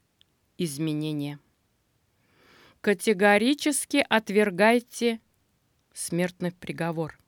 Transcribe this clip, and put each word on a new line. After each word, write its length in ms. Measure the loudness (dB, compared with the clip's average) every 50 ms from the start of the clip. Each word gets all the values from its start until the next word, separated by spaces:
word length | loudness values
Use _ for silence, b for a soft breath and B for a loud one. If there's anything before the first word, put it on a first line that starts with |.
| _ _ _ _ _ _ _ _ _ _ _
изменения. 840 | -6 -6 -6 -4 -4 -4 -4 -2 -4 -4 -4 -4 -4 -6 -8 -10 -12 _ _ _ _ _ _ _ _ _ _ _ _ _ _ _ b b b b b b b b b b b b b
Категорически 1200 | 0 0 0 0 2 0 0 4 6 6 6 6 4 2 0 0 -2 -2 -2 -2 -4 0 0 0 2 2
отвергайте 1120 | 0 0 0 0 0 2 2 2 2 4 4 4 4 4 0 _ -8 -4 -2 -2 -2 -4 _ _ _ _ _ _ _ _ _ _ _ _ _ _ _
«смертный 580 | -12 -8 -4 -2 -2 -2 -2 -4 _ -8 -8
приговор», 640 | -6 _ -12 -12 -8 -6 -6 -6 -4 -6 -6 -8 -10 _ _